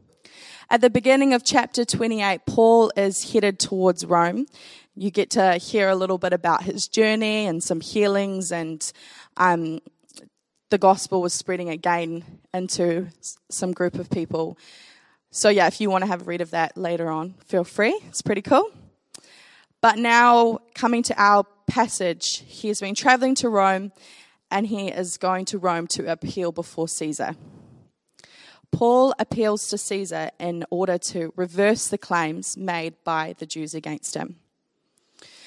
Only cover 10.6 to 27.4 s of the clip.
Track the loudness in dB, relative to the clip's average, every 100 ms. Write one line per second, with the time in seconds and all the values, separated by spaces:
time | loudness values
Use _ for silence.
10.6 | -4 2 4 4 0 -4 -2 -4 -6 -6
11.6 | -6 -4 0 0 -2 -8 -12 -20 _ -8
12.6 | -4 -2 0 0 -4 -12 -18 -18 -12 -6
13.6 | -4 -2 -4 -4 -6 -6 -4 -6 -6 -10
14.6 | -20 -20 -20 _ _ _ _ 2 4 6
15.6 | 4 2 0 0 0 -4 -6 -6 -4 -2
16.6 | -2 -4 -4 -4 -4 -6 -8 -12 -4 -2
17.6 | -2 0 0 -2 -6 -8 -4 -4 2 2
18.6 | 2 -6 -20 _ _ -20 _ -20 -20 _
19.6 | _ _ 2 2 4 6 8 6 4 0
20.6 | _ -2 0 0 0 2 4 4 2 _
21.6 | -4 0 0 -2 -4 -4 -6 -8 -10 -10
22.6 | -6 -6 -6 -2 2 4 4 0 0 2
23.6 | 2 2 -4 -14 -20 -20 _ _ -6 -4
24.6 | -2 -4 -6 -6 -8 -4 -2 -2 -4 -4
25.6 | -2 -2 -4 -6 -4 -6 -6 -4 -4 -6
26.6 | -8 -6 -6 -6 -6 -6 -8 -8